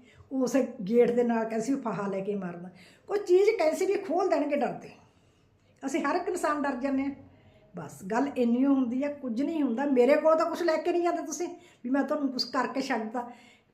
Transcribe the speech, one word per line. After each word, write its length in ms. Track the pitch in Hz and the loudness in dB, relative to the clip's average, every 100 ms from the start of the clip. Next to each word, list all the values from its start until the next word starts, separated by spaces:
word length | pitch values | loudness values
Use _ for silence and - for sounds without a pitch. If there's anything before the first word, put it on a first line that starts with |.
| - - - | -20 -20 -8
ਉਹ 100 | 269 | -2
ਉਸੇ 260 | 240 269 240 - 185 | 0 2 0 -4 2
ਗੇਟ 220 | 233 233 | 6 6
ਦੇ 120 | 240 | 4
ਨਾਲ 160 | 233 226 | 2 0
ਕਹਿੰਦਾ 260 | 226 226 226 | -2 -2 -2
ਸੀ 80 | |
ਵੀ 80 | 269 | -2
ਫਾਹਾ 260 | 233 180 202 | -2 -4 -4
ਲੈ 120 | 190 | -4
ਕੇ 160 | 196 202 | -4 -4
ਮਾਰਨਾ। 340 | 180 170 180 - - - - | -6 -10 -14 -18 -20 -20 -6
ਕੋਈ 120 | 403 | -4
ਚੀਜ਼ 300 | 403 359 415 381 | 4 6 6 4
ਕਹਿੰਦੀ 200 | 311 - | 2 2
ਸੀ 80 | 370 | 0
ਵੀ 80 | |
ਖੋਲ 360 | 403 - 330 370 | -2 -2 0 2
ਦੇਣਗੇ 260 | 311 285 285 | 2 2 0
ਡਰਦੇ। 340 | 226 160 - - _ _ _ _ _ _ _ _ 269 | -2 -4 -14 -20 _ _ _ _ _ _ _ _ -6
ਅਸੀਂ 160 | 320 | -2
ਹਰ 140 | 277 339 | -2 -2
ਇੱਕ 120 | - | -2
ਇਨਸਾਨ 340 | 359 320 294 | -2 -2 0
ਡਰ 140 | 285 254 | -2 -2
ਜਾਂਦੇ 280 | 277 269 | -2 -2
ਹਾਂ। 80 | 277 277 - - _ - _ 175 | -2 -6 -16 -20 _ -20 _ -14
ਬਸ 280 | 147 - | -14 -14
ਗੱਲ 240 | 190 220 277 262 | -4 -2 -2 0
ਇੰਨੀ 280 | 240 240 277 | 2 4 4
ਓ 80 | |
ਹੁੰਦੀ 300 | 269 247 254 | 4 2 0
ਆ, 80 | 285 | -2
ਕੁਝ 300 | 285 254 220 | -4 -6 -4
ਨਹੀਂ 200 | 302 330 | -2 0
ਹੁੰਦਾ। 240 | 269 226 294 | 0 0 2
ਮੇਰੇ 300 | 254 247 302 | 4 6 6
ਕੋਲ 200 | 311 320 | 4 4
ਤਾਂ 100 | 320 | 2
ਕੁਛ 160 | 320 | 0
ਲੈ 160 | 339 320 | 0 0
ਕੇ 140 | 339 | 0
ਨਹੀਂ 120 | 349 | 0
ਜਾਂਦੇ 180 | 339 330 | 0 -2
ਤੁਸੀਂ 260 | 320 302 349 - - _ | -6 -8 -8 -10 -20 _
ਵੀ 60 | 240 | -2
ਮੈਂ 140 | 277 | -2
ਤੁਹਾਨੂੰ 260 | 254 302 277 | 0 -2 -2
ਕੁਛ 140 | 247 | -4
ਕਰਕੇ 380 | - 269 233 269 | -4 -2 -2 -4
ਛੱਡਦਾ। 500 | - 233 214 254 240 - - - _ | -2 -4 -4 -6 -8 -14 -20 -20 _